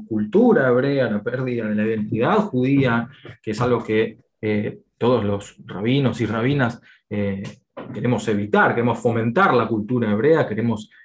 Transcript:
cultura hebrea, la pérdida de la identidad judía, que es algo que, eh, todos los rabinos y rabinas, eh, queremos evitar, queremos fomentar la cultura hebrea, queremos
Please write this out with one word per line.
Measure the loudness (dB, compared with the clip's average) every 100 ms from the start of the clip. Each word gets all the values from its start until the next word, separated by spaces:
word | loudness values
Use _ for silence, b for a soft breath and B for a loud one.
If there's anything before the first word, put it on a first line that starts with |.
| -4
cultura | -4 0 4 6 6 4
hebrea, | 2 2 0 0
la | -2
pérdida | -4 -6 -4 -4 -2
de | -2
la | 0
identidad | -2 -2 0 2 2
judía, | 0 0 2 2 4 2 -2 B B B
que | -8
es | -2
algo | 0 0
que, | 0 0 0 -4 _ _
eh, | -4 -2 -4 -8 _ -4
todos | 0 2
los | 0 -4 -8 -20 -14
rabinos | -6 0 0 0 -2
y | -4
rabinas, | -2 0 0 0 -4 b b -10
eh, | -4 -4 -4 -8 -14 _ -18 -12
queremos | -6 -2 -2 0
evitar, | -2 0 2 2
queremos | 2 0 0
fomentar | 0 0 0 2 2
la | 2 2
cultura | -2 -2 -2 0
hebrea, | 2 4 4 2
queremos | -2 -2 -2 -6 b